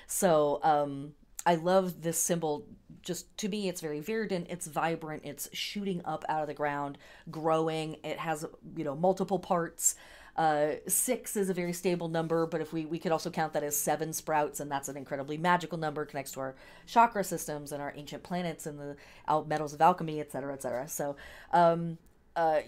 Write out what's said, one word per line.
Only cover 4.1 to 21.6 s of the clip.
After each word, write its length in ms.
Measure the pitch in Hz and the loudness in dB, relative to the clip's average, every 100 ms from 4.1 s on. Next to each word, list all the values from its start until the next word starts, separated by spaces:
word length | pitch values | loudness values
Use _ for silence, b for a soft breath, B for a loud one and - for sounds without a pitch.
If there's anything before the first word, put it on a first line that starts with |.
| 226 214 185 175 | -2 0 -2 -2
it's 160 | 170 - | -8 -6
vibrant, 560 | 156 156 165 156 151 | -2 0 -2 -6 -10
it's 240 | 143 143 - | -10 -10 -10
shooting 500 | - - 208 202 175 | -8 -6 -4 -4 -4
up 200 | 175 156 - | -4 -6 -2
out 140 | 156 | 0
of 60 | 147 | -2
the 60 | |
ground, 440 | 147 147 143 143 143 B B - | -2 -2 0 -4 -8 B B -14
growing. 640 | 160 160 160 160 160 156 151 | -4 2 4 2 0 -4 -6
It 160 | 151 - | -8 -6
has, 260 | 165 156 160 - - 143 | -4 -4 -6 -12 -14 -6
you 80 | |
know, 100 | 156 | -4
multiple 440 | 139 180 185 185 190 | 2 2 2 2 0
parts. 560 | - 180 170 - - - B B B - | 2 0 0 0 -2 -2 B B B 2
Uh, 380 | 160 151 151 139 - | 4 4 2 0 0
six 500 | - - 233 - 214 | 0 2 0 -2 -2
is 140 | 190 | 0
a 40 | |
very 180 | 180 175 | 0 -2
stable 360 | 175 190 175 170 | 0 0 0 0
number, 380 | 165 160 165 165 | -2 0 2 2
but 140 | 165 | 0
if 120 | 156 | -2
we, 140 | 165 156 | -4 -4
we 120 | 165 | -4
could 140 | 180 | 0
also 180 | 160 175 | 0 0
count 220 | 175 156 | -2 0
that 100 | 156 | 0
as 140 | 147 147 | 0 -2
seven 360 | - 151 160 | 0 0 -2
sprouts, 480 | 156 - 156 147 - | -6 0 2 2 -2
and 100 | 143 | -4
that's 180 | 143 139 | -4 -4
an 80 | 139 | -10
incredibly 400 | 131 139 135 151 | -6 -6 -4 -2
magical 400 | 170 175 165 165 | 2 2 2 -4
number, 280 | 156 147 | -2 -2
connects 280 | 147 147 131 | -6 -6 -8
to 80 | - | -6
our 140 | 135 131 B B - | -6 -8 B B 0
chakra 380 | 233 233 208 | 4 4 4
systems 480 | 196 165 - 151 143 | -2 -4 -4 -6 -6
and 100 | 143 | -8
our 100 | 143 - | -8 -8
ancient 260 | 147 147 | -12 -12
planets 440 | - 180 180 156 165 | -6 -4 -4 -6 -8
and 120 | 147 | -10
the 180 | 143 143 B B - | -10 -12 B B 0
al-, 180 | 156 | 0
metals 300 | 156 151 151 | 2 -2 -2
of 60 | 147 | 6
alchemy, 400 | 160 180 165 151 | 6 6 0 -4
et 100 | 147 | -6
cetera, 220 | 135 139 | -6 -6
et 100 | 139 | -6
cetera. 260 | 127 120 147 | -4 -4 -6
So, 280 | - 147 143 B B B | -4 -4 -6 B B B
um, 460 | 170 | 6